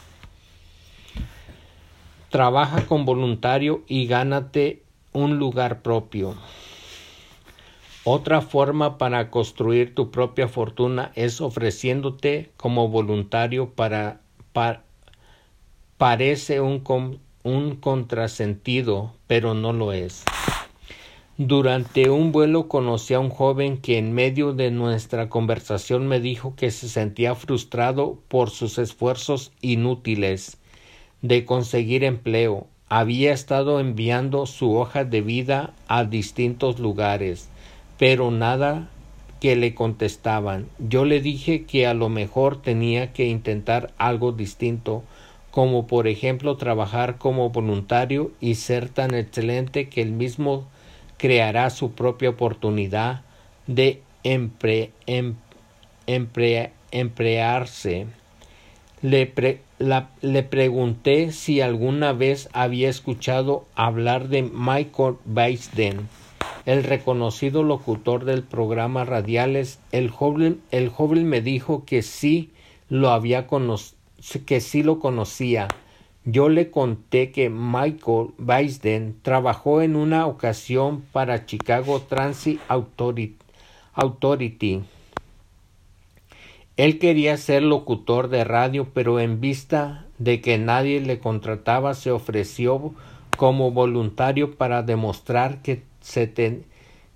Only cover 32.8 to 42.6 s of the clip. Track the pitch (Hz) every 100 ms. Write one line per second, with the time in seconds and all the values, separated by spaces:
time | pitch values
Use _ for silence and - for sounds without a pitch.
32.8 | - 113 113 123 143 139 - 139 139 143
33.8 | 135 110 113 123 135 139 135 - 123 113
34.8 | 120 143 131 110 104 123 127 135 151 -
35.8 | - 120 107 110 101 - 123 120 135 120
36.8 | 110 98 104 101 95 87 - - - -
37.8 | - - 131 131 123 113 117 131 143 156
38.8 | 170 - - - - - 135 120 120 117
39.8 | 113 110 107 - 117 110 104 95 - -
40.8 | 110 127 143 147 143 139 - 160 - 135
41.8 | 123 117 113 110 101 131 135 135